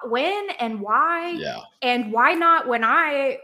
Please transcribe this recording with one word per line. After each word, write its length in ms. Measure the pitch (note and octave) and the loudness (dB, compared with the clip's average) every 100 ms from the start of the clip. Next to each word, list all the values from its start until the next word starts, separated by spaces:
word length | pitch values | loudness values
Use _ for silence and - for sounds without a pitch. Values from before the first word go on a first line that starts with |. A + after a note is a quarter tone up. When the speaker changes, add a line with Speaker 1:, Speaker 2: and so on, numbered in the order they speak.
Speaker 1:
when 460 | B3 A#3 D#4 G4+ G4+ - | -4 -2 0 -2 -6 -6
and 200 | A#3 A3 | -6 -4
why? 600 | G3+ A#3 D#4+ E4+ E4+ E4+ | 0 2 2 0 -4 -6
Speaker 2:
Yeah. 200 | C#2+ A#1+ - - | -8 -10 -12 -6
Speaker 1:
And 300 | B3+ B3 G#3+ | -2 0 0
why 220 | A3 C4 | 2 2
not 340 | E4+ E4+ E4 B3+ | 4 4 4 2
when 160 | A#3+ | 0
I 540 | A3+ C#4+ D#4+ C#4+ C4+ C4 | 2 2 2 0 -2 -4